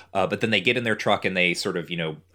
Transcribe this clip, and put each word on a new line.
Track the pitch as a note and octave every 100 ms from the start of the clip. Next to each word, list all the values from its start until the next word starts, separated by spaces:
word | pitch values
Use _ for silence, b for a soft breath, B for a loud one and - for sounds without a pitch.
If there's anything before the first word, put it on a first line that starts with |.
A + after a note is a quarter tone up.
| B
Uh, | G2 F#2
but | G2+
then | A2+
they | G#2+
get | F#2+ B2
in |
their | A#2 G#2+
truck | - G2+ G2
and | F#2
they | F2+ E2+
sort | G2+ F2
of, | D#2+
you | F2
know, | D#2+ D#2 -